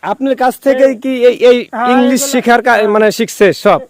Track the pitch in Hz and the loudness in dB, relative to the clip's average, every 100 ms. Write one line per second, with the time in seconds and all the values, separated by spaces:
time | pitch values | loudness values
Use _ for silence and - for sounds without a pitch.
0 | 160 202 269 254 254 240 269 262 269 233 | -8 -6 -4 -2 -2 -2 -2 0 -2 -4
1 | 269 254 240 240 240 247 - 233 247 247 | -6 0 0 2 2 2 -2 -6 -2 0
2 | 247 254 277 254 233 240 247 226 214 214 | 0 0 -2 -2 0 0 2 0 2 2
3 | 214 - 226 - 202 147 208 165 | 0 0 -6 0 0 2 0 0